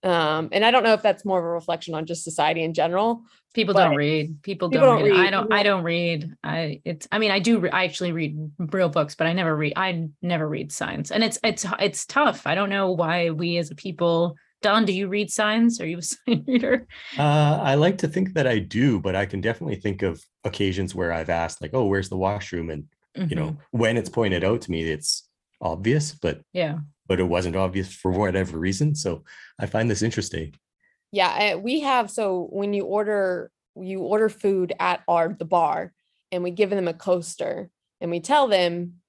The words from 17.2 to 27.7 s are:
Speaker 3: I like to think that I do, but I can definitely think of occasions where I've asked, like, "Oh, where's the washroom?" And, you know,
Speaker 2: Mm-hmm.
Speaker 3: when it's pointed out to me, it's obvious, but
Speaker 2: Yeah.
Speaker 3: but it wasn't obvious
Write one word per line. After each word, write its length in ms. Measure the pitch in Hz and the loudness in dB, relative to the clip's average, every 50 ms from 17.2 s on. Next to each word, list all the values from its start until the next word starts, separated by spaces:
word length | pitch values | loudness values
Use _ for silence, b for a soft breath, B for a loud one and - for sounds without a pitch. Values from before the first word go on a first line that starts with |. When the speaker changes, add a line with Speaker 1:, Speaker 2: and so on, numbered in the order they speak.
| 147 147 143 151 151 147 151 - - | 2 4 6 6 4 4 4 2 2
Speaker 3:
I 120 | 139 135 | 2 4
like 240 | 147 151 175 196 190 | 4 4 4 2 2
to 100 | - 156 | -2 -2
think 260 | - 185 190 190 185 | 0 -2 -2 -2 0
that 120 | 160 139 | 0 2
I 120 | 127 120 107 | 2 2 0
do, 420 | 92 - - 107 123 143 120 98 | -2 -2 0 2 4 4 4 2
but 160 | 78 98 92 | 0 0 0
I 100 | 95 101 | 0 -2
can 140 | 98 - 98 | -2 -4 -4
definitely 360 | 90 110 - - 170 156 101 | -2 -2 -2 -2 -4 -6 -6
think 260 | 95 - 107 98 98 104 | -4 -4 -4 -4 0 -2
of 200 | 95 82 78 - _ _ _ _ | -2 -2 -4 -12 _ _ _ _
occasions 500 | 104 92 - 104 98 92 95 95 87 92 | -8 -4 -2 -2 0 0 0 -4 -4 -2
where 180 | 92 90 85 85 | -4 -2 -2 -2
I've 180 | 82 82 80 | -4 -2 -2
asked, 300 | 87 82 82 82 - - - | -2 -2 -2 -4 -6 -8 -12
like, 100 | 78 - | -4 -2
"Oh, 120 | 127 123 | 0 0
where's 220 | 101 98 98 92 92 | 2 2 0 0 -2
the 80 | 92 | -4
washroom?" 540 | 92 92 95 104 104 95 - - 87 82 82 | -2 0 0 -2 -2 -6 -6 -6 -6 -6 -6
And, 140 | 78 76 73 - _ _ _ _ _ | -8 -10 -10 -14 _ _ _ _ _
you 200 | 262 190 165 147 | -6 -4 -4 -2
know, 100 | 165 156 | -2 -4
Speaker 2:
Mm-hmm. 140 | 156 160 143 b b | -4 -6 -10 b b
Speaker 3:
when 260 | - 117 113 113 117 | -2 0 2 2 2
it's 140 | 120 110 - | 0 -2 -4
pointed 340 | - 117 117 101 95 87 85 | -2 0 0 0 0 0 0
out 160 | 95 113 120 113 | 0 0 0 -2
to 80 | - | -4
me, 120 | 90 82 82 | -4 -4 -2
it's 440 | 82 78 76 76 - - - - _ _ _ _ _ _ _ | -4 -4 -4 -4 -6 -6 -6 -6 _ _ _ _ _ _ _
obvious, 540 | - - 80 - 98 113 135 151 147 151 - | -6 -6 -6 -2 0 0 2 2 0 -2 -8
but 280 | - - 85 76 - - _ _ | -4 -4 -4 -4 -4 -10 _ _
Speaker 2:
Yeah. 260 | 180 175 156 147 165 147 - _ _ _ | -4 -2 -2 -2 -6 -8 -12 _ _ _
Speaker 3:
but 120 | _ 95 185 | _ 0 0
it 60 | 92 | 2
wasn't 320 | - 85 87 90 90 82 | 2 0 0 0 0 -2
obvious 360 | 92 95 92 | 0 -2 -2